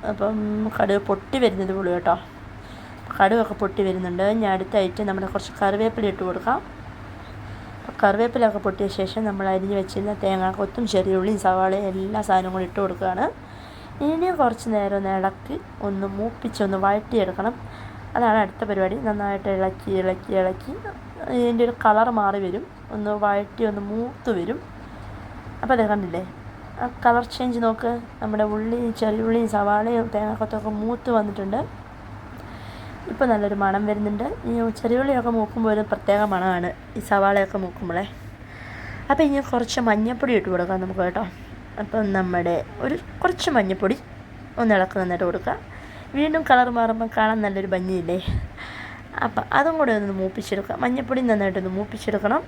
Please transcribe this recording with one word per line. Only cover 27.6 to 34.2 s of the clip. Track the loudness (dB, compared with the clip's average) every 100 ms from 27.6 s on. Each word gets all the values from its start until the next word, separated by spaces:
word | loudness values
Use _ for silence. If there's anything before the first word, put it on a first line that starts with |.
| 2
നോക്ക്, | 2 -2 -2 -6 -8
നമ്മുടെ | -4 0 2 2
ഉള്ളി, | 0 0 0 0
ചെറിയുള്ളിയും | 0 2 2 2 4 2
സവാളയും | 4 4 4 2 2 0
തേങ്ങാക്കൊത്തൊക്കെ | 0 -2 -2 -2 -2 -2
മൂത്ത് | -2 -2 2 2
വന്നിട്ടുണ്ട്. | 2 -2 -2 -2 -4 -8 -16 -16 -16 -14 -14 -14 -14 -14 -14 -14 -14 -12 -10
ഇപ്പോൾ | 0 4
നല്ലൊരു | 4 2 2
മണം | 2 2 0
വരുന്നുണ്ട്. | 0 0 -2